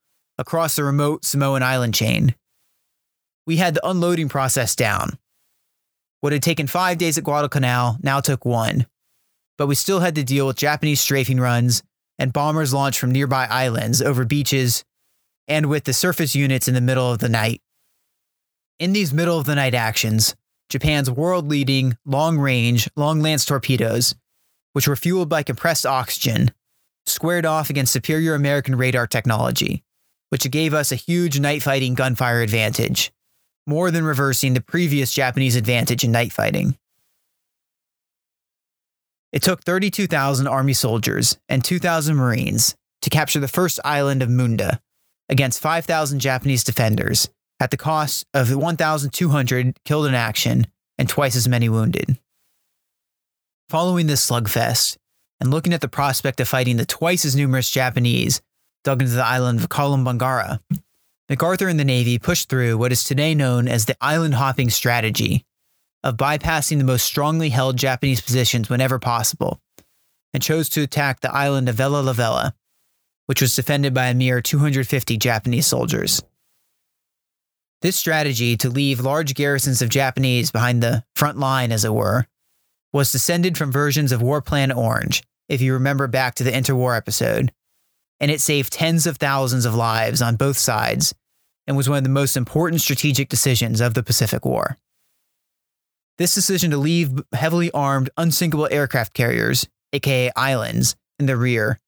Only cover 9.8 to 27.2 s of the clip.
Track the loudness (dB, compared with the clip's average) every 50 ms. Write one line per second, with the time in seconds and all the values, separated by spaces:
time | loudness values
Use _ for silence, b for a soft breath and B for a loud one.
9.8 | 0 0 0 2 2 0 0 -2 -2 0 0 0 0 0 -2 -2 0 -2 0 0
10.8 | 0 0 0 0 0 0 0 0 0 2 2 2 2 2 2 2 2 2 0 -2
11.8 | -4 _ _ _ _ _ _ -4 -4 -2 -2 0 0 0 0 0 0 0 0 0
12.8 | 0 -2 -2 -2 -2 0 0 0 0 0 0 0 0 0 0 0 0 0 -2 -2
13.8 | -2 -2 0 0 0 0 0 0 0 0 0 0 0 0 0 0 0 0 -2 -2
14.8 | -6 _ _ _ _ _ _ _ _ _ _ _ _ -4 -2 0 0 0 0 -2
15.8 | -2 -2 -2 0 0 0 0 0 -2 0 0 0 2 2 0 0 0 0 0 2
16.8 | 2 2 2 2 0 0 0 0 0 0 2 2 0 0 -2 -4 _ _ _ _
17.8 | _ _ _ _ _ _ _ _ _ _ _ _ _ _ _ _ _ _ _ -4
18.8 | -2 0 2 2 2 2 2 2 2 2 2 0 0 0 2 2 2 2 2 2
19.8 | 0 0 0 0 0 2 2 2 2 2 0 _ _ _ _ _ _ -6 -4 -2
20.8 | 0 0 2 2 0 0 0 0 0 0 0 0 0 0 -2 0 0 2 2 2
21.8 | 2 0 -2 -4 -4 -4 -2 0 0 0 2 2 2 2 2 2 2 2 2 0
22.8 | 0 -2 -2 -2 0 0 0 0 0 0 0 0 0 -2 -2 -2 0 0 0 0
23.8 | 0 0 0 0 0 -2 -4 -6 _ _ _ _ _ _ _ _ _ _ -4 -2
24.8 | 0 -2 -2 -2 -2 -2 0 0 0 0 -2 -2 -2 -4 -4 -2 0 0 0 0
25.8 | 0 -2 -2 -2 -2 -4 -4 -4 -2 -2 0 2 0 0 0 _ _ _ _ _
26.8 | _ _ _ _ -6 -6 -6 -4